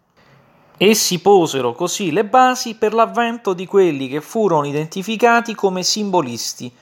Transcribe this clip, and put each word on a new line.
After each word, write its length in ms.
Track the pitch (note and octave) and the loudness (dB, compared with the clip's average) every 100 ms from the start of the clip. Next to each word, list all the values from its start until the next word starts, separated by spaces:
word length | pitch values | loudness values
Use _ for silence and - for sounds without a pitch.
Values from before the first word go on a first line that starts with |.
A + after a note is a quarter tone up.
| _ _ _ _ _ _ _ - | _ _ _ _ _ _ _ 0
Essi 460 | F#3+ G#3+ - F3 | 2 2 0 0
posero 500 | G3 G3+ D#3 C3+ B2 | 4 4 4 0 -4
così 400 | A#2 F3 - F#3+ | -2 -6 -4 -2
le 140 | D#3+ G#3 | -2 2
basi 500 | B3+ B3+ B3 A#3+ G#3+ | 4 4 0 -6 -4
per 180 | G#3+ | -2
l'avvento 600 | A3+ A3 G3+ A#3 A#3 G#3 | 0 0 0 -4 -4 -4
di 120 | F3+ F#3 | -4 0
quelli 440 | G3+ F3+ C#3 C3 | 4 4 2 -4
che 100 | D3 | -6
furono 480 | - A3+ G#3 D#3 C#3+ | -6 -2 2 2 0
identificati 880 | C#3+ D#3 F#3+ F#3 A3 A#3 A#3 A3+ G#3 | -4 -6 -8 -6 2 4 2 0 -2
come 280 | G3 F#3 | -2 -2
simbolisti, 840 | F3 A3 G#3 F3+ B2+ A#2 - - B2 _ | -4 -4 0 0 -2 -6 -10 -10 -16 _